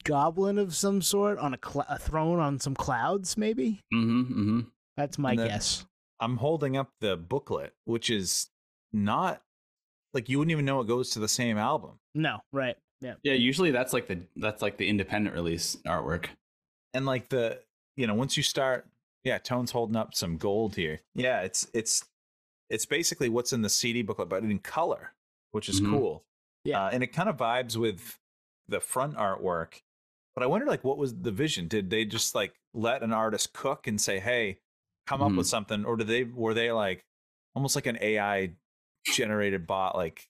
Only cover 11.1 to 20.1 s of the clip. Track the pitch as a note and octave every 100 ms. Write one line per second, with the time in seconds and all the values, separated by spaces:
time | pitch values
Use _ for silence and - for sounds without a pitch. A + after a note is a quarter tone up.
11.1 | - G#2+ - A#2+ G#2+ A2+ D3+ F2 - _
12.1 | D3+ D#3 A#2 - C#3 B2+ - _ - B2+
13.1 | G#2 C#3+ C3+ A#2+ C#3 F3+ B2 B2+ C3 -
14.1 | F2+ F2 - G#2+ G#2 G#2 - F#2+ G#2 F#2+
15.1 | G#2+ G#2 - E2+ E2 - - - E2+ C2
16.1 | E2+ - - _ _ _ _ _ C3 C3+
17.1 | C3 - C3 A#2 - - _ _ - A#2+
18.1 | G#2 C#3 - C3+ - C3+ B2+ - _ _
19.1 | _ C3 G#2+ - A#2+ A#2+ B2 A#2 A2+ A2